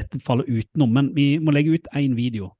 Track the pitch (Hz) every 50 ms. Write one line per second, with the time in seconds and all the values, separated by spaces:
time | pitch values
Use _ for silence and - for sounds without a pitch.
0 | - - - 135 - - 123 120 - - 120 110 110 - _ 160 143 117 113 135
1 | 139 135 - 143 143 143 143 160 156 156 147 147 147 160 160 165 - - - 143
2 | 143 135 123 113 120 123 113 107 95 90 - _